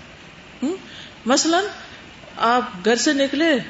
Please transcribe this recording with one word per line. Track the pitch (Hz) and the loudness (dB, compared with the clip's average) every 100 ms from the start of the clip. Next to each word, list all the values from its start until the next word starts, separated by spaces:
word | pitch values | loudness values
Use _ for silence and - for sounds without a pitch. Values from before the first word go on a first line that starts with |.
| - - - - - - | -20 -20 -20 -20 -20 -6
ہم؟ | 269 381 - - - - 214 | -4 -4 -10 -18 -18 -8 0
مثلاً، | 269 311 349 403 - - - - - - - | 2 2 0 0 -8 -16 -18 -20 -20 -18 -2
آپ | 226 247 226 180 202 | 2 2 0 -2 0
گھر | 233 | 2
سے | 311 | 2
نکلے، | 277 269 277 330 262 | 2 0 2 2 2